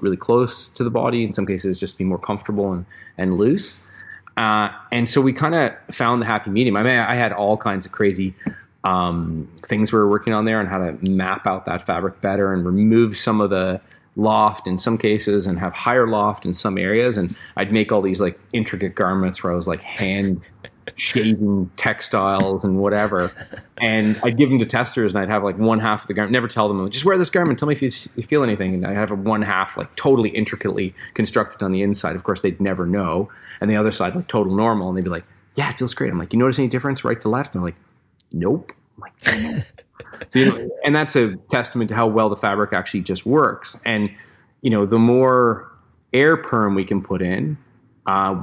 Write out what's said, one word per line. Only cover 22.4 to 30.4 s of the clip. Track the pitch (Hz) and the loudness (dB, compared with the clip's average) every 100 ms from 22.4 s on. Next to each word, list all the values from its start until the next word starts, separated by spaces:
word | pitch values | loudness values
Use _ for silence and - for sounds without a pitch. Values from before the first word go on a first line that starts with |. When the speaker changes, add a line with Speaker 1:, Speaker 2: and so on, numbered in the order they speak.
| 98 98 | 0 0
Speaker 1:
and | 101 95 | 0 0
whatever. | 101 104 104 95 87 - - - - - | 2 2 0 0 -4 -6 -18 -18 -16 -4
And | 117 110 107 107 | 0 2 2 2
I'd | 123 117 | 0 4
give | 139 | 4
them | 131 | 4
to | 113 | 2
testers | 117 127 - 107 | 0 -2 0 0
and | 98 | 0
I'd | 95 | 0
have, | 107 | 0
like, | 101 92 | -2 0
one | 110 110 | 2 2
half | 110 107 | 2 -2
of | - | -4
the | |
garment, | 101 104 | -4 0
never | 123 117 | 0 0
tell | 117 107 | 0 0
them, | 101 95 | 0 -4
"Just | 120 | 0
wear | 165 190 | 2 2
this | 170 | 2
garment. | 185 170 120 | 2 0 0
Tell | 147 | 0
me | |
if | 143 | 0
you | 131 | -2
s-, | - - - | -4 -8 -8
you | |
feel | - 151 | 0 2
anything." | 123 104 92 | 2 0 -2
And | 92 98 | -2 -2
I'd | 101 | -2
have | 107 | -2
one | 104 101 107 | -2 -2 0
half, | 104 92 95 - | 0 0 -2 -6
like, | - | -10
totally | - 143 131 107 | -2 4 4 4
intricately | - | 0